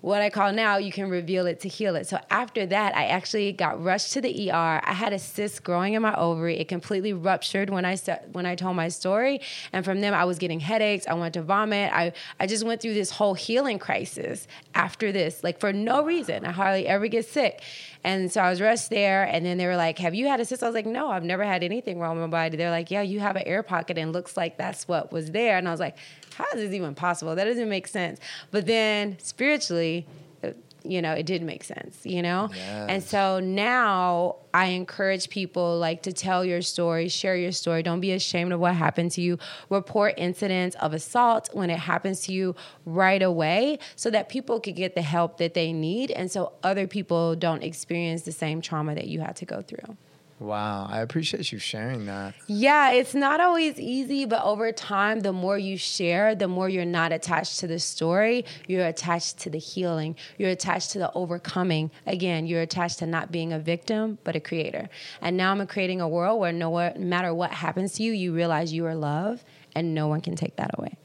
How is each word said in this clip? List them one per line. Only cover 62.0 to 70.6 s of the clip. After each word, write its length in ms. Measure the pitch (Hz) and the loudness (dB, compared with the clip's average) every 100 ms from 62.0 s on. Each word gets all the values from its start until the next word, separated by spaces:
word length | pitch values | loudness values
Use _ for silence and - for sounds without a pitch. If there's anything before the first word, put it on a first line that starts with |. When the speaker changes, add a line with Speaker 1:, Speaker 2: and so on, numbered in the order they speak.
| - | -4
Speaker 1:
Again, 400 | 190 180 165 165 | -2 0 0 0
you're 160 | 170 | 0
attached 380 | 165 180 175 - | 0 0 -2 -2
to 60 | 165 | -2
not 240 | 165 - | -2 -2
being 220 | 170 165 | -4 -2
a 60 | 160 | -4
victim, 580 | 156 170 - 214 220 208 | -2 -2 0 -2 -2 -4
but 100 | - | -4
a 60 | 165 | -4
creator. 480 | - 165 151 - - - - - | -4 -4 -2 -4 -8 -12 -16 -6
And 160 | 170 180 | -2 2
now 160 | 185 | 2
I'm 140 | 196 196 | 2 -2
creating 340 | - 185 185 | -2 0 0
a 80 | 170 | 0
world 320 | 170 180 226 | 2 2 2
where 120 | 180 | 2
no 180 | 170 165 | 0 0
wa-, 240 | 170 175 - | 0 0 -2
no 80 | |
matter 300 | 180 175 180 | 0 0 0
what 160 | 170 175 | 0 -2
happens 420 | 170 160 180 190 - | -2 -4 -2 -4 -2
to 60 | |
you, 100 | 220 | -2
you 220 | 220 180 | 0 0
realize 380 | 165 170 156 165 | 0 2 2 0
you 140 | 160 165 | -2 -2
are 80 | |
loved 500 | 160 147 151 196 240 - - - - | -2 0 0 -2 -4 -10 -20 -8 -2
and 180 | 170 | 0
no 140 | 156 151 | 0 0
one 140 | 151 | 0
can 140 | 170 170 | -2 -4
take 200 | - | -4
that 140 | - | -4